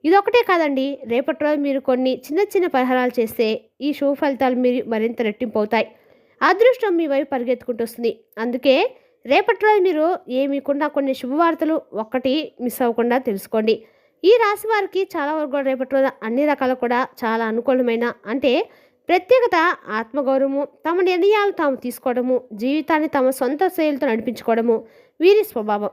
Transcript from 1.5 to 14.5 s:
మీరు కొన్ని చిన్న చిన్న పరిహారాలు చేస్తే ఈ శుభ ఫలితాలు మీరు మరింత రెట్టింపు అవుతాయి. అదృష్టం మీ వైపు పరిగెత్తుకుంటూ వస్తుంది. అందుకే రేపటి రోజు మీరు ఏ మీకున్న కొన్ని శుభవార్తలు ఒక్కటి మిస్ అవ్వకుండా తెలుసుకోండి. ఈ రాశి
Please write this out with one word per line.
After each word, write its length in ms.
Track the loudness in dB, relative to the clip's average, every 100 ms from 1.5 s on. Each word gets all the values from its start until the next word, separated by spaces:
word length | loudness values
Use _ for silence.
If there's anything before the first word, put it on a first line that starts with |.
| 0
మీరు 200 | 0 -2
కొన్ని 340 | 0 0 0
చిన్న 260 | -2 -4 -2
చిన్న 280 | 0 0 0
పరిహారాలు 440 | 0 2 2 0 -2
చేస్తే 420 | -4 0 -2 -2 _ _
ఈ 120 | -6
శుభ 200 | 0 -2
ఫలితాలు 420 | 0 -2 0 0 2
మీరు 340 | 0 0 -2
మరింత 320 | -2 -4 -2
రెట్టింపు 360 | -4 -4 -4 -2
అవుతాయి. 300 | 0 0 -2 -8 _ _ _ _
అదృష్టం 560 | 0 6 4 4 -2 -2
మీ 100 | 0
వైపు 220 | -2 -2
పరిగెత్తుకుంటూ 540 | -4 -2 -4 -4 -6
వస్తుంది. 360 | -6 -4 -6 -6 _ -8
అందుకే 580 | -6 0 2 4 2 -4 _ _ 0
రేపటి 400 | 2 2 2 4
రోజు 160 | 4
మీరు 360 | 4 2 0 -2 -4
ఏ 180 | -2 0
మీకున్న 400 | -2 -2 -2 0
కొన్ని 260 | -2 -2
శుభవార్తలు 680 | -4 -4 0 0 0 -2 -2 -4
ఒక్కటి 600 | -10 -6 -4 -2 -2 -4 -8
మిస్ 200 | -8 -2
అవ్వకుండా 360 | -2 0 0 0
తెలుసుకోండి. 680 | -2 -6 -4 -2 0 -2 -4 _ _ _
ఈ 60 | 4
రాశి 380 | 4 4